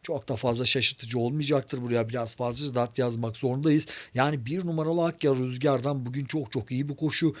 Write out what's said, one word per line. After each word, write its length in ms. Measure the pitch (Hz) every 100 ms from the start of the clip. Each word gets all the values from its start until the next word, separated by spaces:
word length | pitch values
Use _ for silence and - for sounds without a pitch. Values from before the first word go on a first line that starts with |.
çok 260 | - 147 -
da 80 | 120
fazla 280 | 127 117
şaşırtıcı 540 | 123 131 113 - 117 120
olmayacaktır. 640 | 120 151 143 143 - 131
Buraya 260 | 123 120 113
biraz 280 | 123 113 -
fazla 300 | 120 120 143
zat 320 | 123 120 -
yazmak 380 | 123 117 117 107
zorundayız. 500 | 131 127 156 151 - - -
Yani 320 | 127 143 147 113
bir 200 | 175 175
numaralı 380 | 160 156 170
Akya 300 | 165 165 151
Rüzgar'dan 720 | 131 127 127 143 131 135 139 123
bugün 180 | 131
çok 280 | 135 156 135
çok 180 | 123 104
iyi 160 | 127 147
bir 80 | 139
koşu. 380 | 156 - 160 -